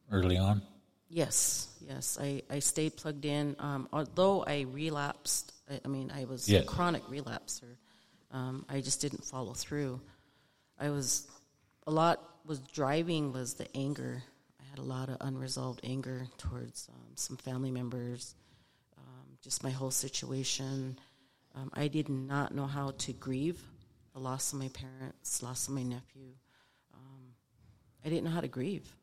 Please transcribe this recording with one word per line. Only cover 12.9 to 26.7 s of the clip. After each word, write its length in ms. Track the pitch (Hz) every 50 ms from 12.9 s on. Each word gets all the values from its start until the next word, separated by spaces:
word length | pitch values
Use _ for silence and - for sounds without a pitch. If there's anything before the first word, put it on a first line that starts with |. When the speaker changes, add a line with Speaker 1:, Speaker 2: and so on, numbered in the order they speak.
| 147 165 170 175 165 156 147 139
Speaker 2:
was 240 | 127 131 123 117 -
the 120 | - - - -
anger. 460 | 135 135 143 147 135 127 123 123 127 123 - - _ _ _ _ -
I 40 | 135 135
had 100 | 139 139
a 40 | 131
lot 260 | 131 131 131 131 135
of 80 | 127 -
unresolved 600 | 135 135 131 131 131 131 131 131 127 127 120 - -
anger 440 | 120 131 135 127 131 131 127 127 123 -
towards, 500 | - - - 123 123 123 117 - - - 113
um, 220 | 120 127 117 113 131
some 220 | - - - 131
family 340 | - - 135 127 127 135 131
members, 640 | 127 123 123 120 123 123 120 123 123 123 - - - - - - - - _ _ _ _ _ _ _
um, 400 | - 131 131 127 131 135 135 131 - -
just 200 | 131 - - -
my 60 | 135
whole 200 | 131 131 135 131
situation. 1040 | 127 - 139 135 - - 135 127 135 135 131 - - - 135 131 135 135 131 131 127 - - - _ _ _ _ _ _ _ _ -
Um, 140 | 135 135 - -
I 120 | - 147
did 220 | 147 147 156 143 143
not 460 | 139 131 131 135 139 143 139 - -
know 100 | 143 139
how 260 | 135 139 143 139 135 131
to 160 | - - - 123
grieve 480 | - - 135 131 131 147 170 170 - - - - - - - _ _ - _ -
the 60 | 135
loss 320 | 131 127 131 135 - - 143
of 40 | 139
my 100 | 135 131
parents, 720 | - - 135 131 131 131 131 131 - - - - - - 123
loss 240 | 123 131 120 -
of 80 | 139 139
my 80 | 135 123
nephew. 460 | 123 123 123 - - - 135 135 127 131 131 _ _ _ _ _ _